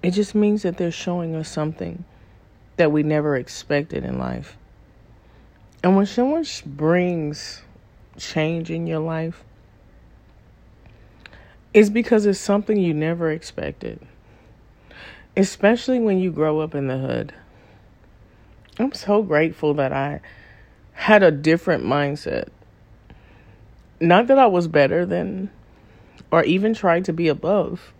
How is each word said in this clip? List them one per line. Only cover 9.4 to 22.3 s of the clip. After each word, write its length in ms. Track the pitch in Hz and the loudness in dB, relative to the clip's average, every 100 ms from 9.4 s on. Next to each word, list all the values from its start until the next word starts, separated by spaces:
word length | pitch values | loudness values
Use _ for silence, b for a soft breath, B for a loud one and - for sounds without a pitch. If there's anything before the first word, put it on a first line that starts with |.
| - - - - - - - - - - - - - - - b b b b b b b _ | -18 -20 -20 -20 -20 -20 -20 -20 -20 -20 -20 -20 -20 -20 -20 b b b b b b b _
it's 160 | 214 208 | 4 6
because 360 | 214 226 220 208 | 2 2 2 2
it's 140 | 190 | -2
something 380 | - 202 202 214 | 0 -2 0 0
you 160 | 180 | 0
never 380 | 151 156 170 165 | 0 -2 -2 -4
expected, 680 | 156 - - 76 - 55 55 - - _ - - - - _ B B B B B - | -4 -10 -10 -10 -8 -12 -12 -20 -20 _ -20 -20 -20 -20 _ B B B B B 0
especially 600 | 196 - 202 233 - 254 | 0 4 2 2 0 0
when 200 | 226 190 | 2 2
you 120 | 185 | 0
grow 280 | 151 156 151 | 0 0 0
up 160 | 156 147 | -2 -4
in 120 | 139 | -4
the 100 | 131 | -4
hood. 360 | 131 60 143 - b b b b b _ - - - b b b - - | -4 -4 -6 -12 b b b b b _ -20 -20 -20 b b b -20 -4
I'm 140 | 254 | -4
so 280 | - - 240 | -4 0 0
grateful 500 | 202 151 160 160 151 147 | 2 0 0 -2 -2 0
that 180 | 135 | -2
I 280 | 135 139 147 B B B B B B B | -2 -4 -8 B B B B B B B
had 300 | - - 214 | -8 4 6
a 80 | 190 | 6
different 520 | 147 151 165 - 156 90 | 4 2 0 2 -2 0
mindset. 640 | 143 143 147 - | -2 -2 -4 -6